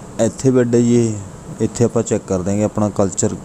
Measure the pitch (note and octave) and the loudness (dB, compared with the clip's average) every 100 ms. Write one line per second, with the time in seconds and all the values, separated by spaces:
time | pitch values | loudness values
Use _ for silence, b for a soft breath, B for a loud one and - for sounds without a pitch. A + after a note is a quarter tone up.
0 | - - A2+ - C3+ B2+ A#2+ A#2+ A#2+ A#2+ | -10 -2 -2 0 2 4 4 4 4 4
1 | A#2 G#2 G2 - - - A2 - A#2 A#2+ | 2 -2 -10 -14 -12 -4 -2 0 0 0
2 | A2 G#2+ - F#2+ F2+ G2+ G#2 - G#2 F#2+ | 0 -2 -2 -2 -2 0 0 0 -2 0
3 | G2+ - G#2+ F2 | -2 0 -2 -2